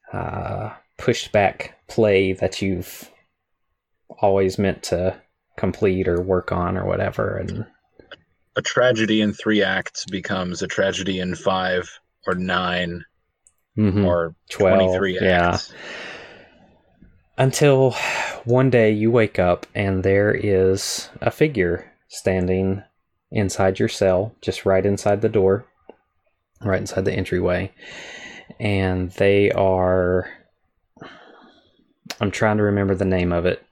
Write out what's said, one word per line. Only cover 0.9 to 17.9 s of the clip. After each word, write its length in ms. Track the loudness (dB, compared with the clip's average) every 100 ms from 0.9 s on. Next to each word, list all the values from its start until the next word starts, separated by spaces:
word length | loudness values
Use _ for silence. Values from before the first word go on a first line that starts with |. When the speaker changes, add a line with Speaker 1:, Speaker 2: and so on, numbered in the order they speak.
| -6
Speaker 1:
pushed 340 | -4 -4 0
back 460 | 2 2 -2 -16 _ -8
play 460 | 0 4 4 2
that 280 | 0 -4 -2
you've 480 | -4 -4 -8 -16 -20 _ _ _ _ _ _ _ _ _ _ -2
always 360 | 2 4 2 0
meant 260 | -2 -2
to 380 | -4 -2 -2 -4 _ _ _ -4
complete 500 | -4 0 0 2 0
or 120 | 0
work 300 | 0 -2 0
on 240 | -4 -2 -2
or 80 | -2
whatever. 520 | -2 -4 -4 -4 -4
And 280 | -8 -10 -12 _ _ _ _ -20 _ _ _ -8
Speaker 2:
A 60 |
tragedy 600 | -2 2 2 2 2 2
in 100 | 0
three 280 | -2 -2 0
acts 420 | 2 -2 -6 -12 -10
becomes 560 | -10 -6 -6 -4 -6
a 40 | -6
tragedy 520 | -2 -2 -2 -4 -4
in 160 | -6 -4
five 520 | -2 -2 -2 -4 -6 -18 _ _ -6
or 60 | -4
nine 680 | -2 -2 -2 -4 -4 -8 -16 _ _ _ _ _ _ 0
Speaker 1:
Mm-hmm. 260 | 0 2
Speaker 2:
or 320 | 2 0 -2 -8 _
Speaker 1:
Twelve, 300 | 2 4 6
Speaker 2:
twenty-three 400 | 4 2 -2 0
Speaker 1:
yeah. 320 | 2 4 2
Speaker 2:
acts. 200 | 0 -6 -16 -16 -16 -16 -18 -20 -20 -20 _ _ _ _ _ -20 _ _ 0
Speaker 1:
Until 540 | 0 4 4 6 4